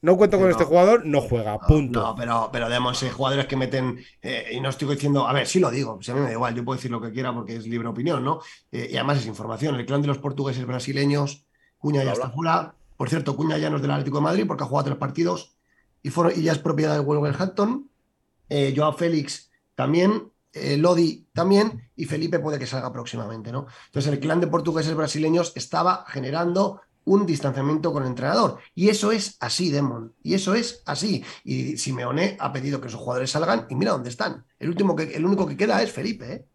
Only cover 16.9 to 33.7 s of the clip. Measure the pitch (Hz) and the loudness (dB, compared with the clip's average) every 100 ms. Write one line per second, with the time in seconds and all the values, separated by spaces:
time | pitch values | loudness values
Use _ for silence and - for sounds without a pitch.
16.9 | 147 139 151 147 139 190 - 208 262 277 | 2 2 0 0 0 -2 0 0 0 -8
17.9 | _ _ _ _ _ _ 143 139 131 151 | _ _ _ _ _ _ 0 2 4 2
18.9 | 151 170 160 143 - - _ _ - 135 | 2 2 2 -2 -10 -14 _ _ -4 2
19.9 | 165 185 214 - _ _ - 139 143 165 | 4 4 2 -4 _ _ -8 -2 2 4
20.9 | 170 165 - _ - 175 202 220 120 - | 6 4 0 _ -2 4 6 4 -2 -16
21.9 | - 143 151 160 165 151 147 127 131 123 | -10 -6 -2 0 0 -2 -4 -4 -6 -6
22.9 | 120 120 117 107 113 107 123 135 - - | -8 -10 -8 -8 -8 -8 -8 -8 -16 -8
23.9 | 143 139 139 143 165 170 165 151 160 151 | -2 0 0 0 2 2 2 0 0 0
24.9 | 160 151 147 156 170 175 - - 165 175 | -2 -2 0 2 2 2 -4 -6 0 2
25.9 | 185 - 139 127 151 175 175 196 202 _ | 0 -4 -8 -4 -2 0 2 0 -2 _
26.9 | _ - 196 190 147 143 131 135 156 165 | _ 4 4 4 0 0 0 0 0 0
27.9 | 147 131 120 131 202 196 - - - 196 | -2 -4 -2 0 2 2 0 -14 2 2
28.9 | 208 208 226 196 - 120 - 175 143 139 | 4 0 0 -4 -8 -6 -2 0 2 0
29.9 | 117 113 _ - 190 190 214 240 - - | -4 -12 _ -2 -2 2 0 -2 -8 -8
30.9 | 147 214 165 - - - 131 127 - - | -4 -2 -2 -4 -16 -6 -4 -4 -4 -4
31.9 | 127 123 139 190 196 135 135 135 139 120 | -4 -2 0 0 0 -6 -4 -4 -6 -6
32.9 | 110 - 123 131 151 165 226 - | -10 -4 -4 -2 -2 0 -2 -2